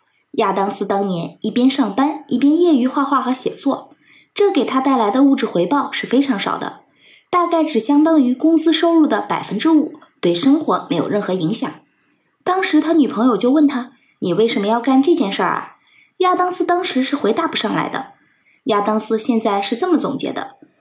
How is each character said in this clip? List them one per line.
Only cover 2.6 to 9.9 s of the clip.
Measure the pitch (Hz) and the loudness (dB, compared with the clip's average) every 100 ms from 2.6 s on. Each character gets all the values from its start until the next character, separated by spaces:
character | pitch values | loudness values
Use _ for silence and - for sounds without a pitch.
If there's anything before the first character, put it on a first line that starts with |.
| 349 | 4
余 | 277 254 | 4 2
画 | 269 | -2
画 | 277 269 | -2 -2
和 | 247 | -2
写 | 262 - | -2 -4
作， | - 277 - - _ _ _ _ | -4 -4 -4 -8 _ _ _ _
这 | - 403 | 0 2
给 | 294 | 2
他 | 226 269 | 0 -2
带 | 277 254 | 0 0
来 | 208 | 2
的 | 254 | 4
物 | 277 269 | 4 4
质 | |
回 | 208 175 175 | 0 -2 0
报 | 285 - | 0 -2
是 | - - | -8 -2
非 | 247 | 0
常 | 277 202 | 2 -2
少 | - - | -4 -6
的， | - - _ _ _ _ _ | -8 -12 _ _ _ _ _
大 | 359 | -2
概 | 339 330 | 0 0
只 | 311 226 | 0 0
相 | - 294 | 2 4
当 | 311 320 | 4 4
于 | 247 | 2
工 | 254 311 330 | 2 2 2
资 | 330 | 2
收 | 311 339 | 2 2
入 | 330 294 | 4 2
的 | 208 | 0
百 | - 170 | -2 -6
分 | - 202 | -6 -4
之 | 320 | 2
五， | 311 - | 2 2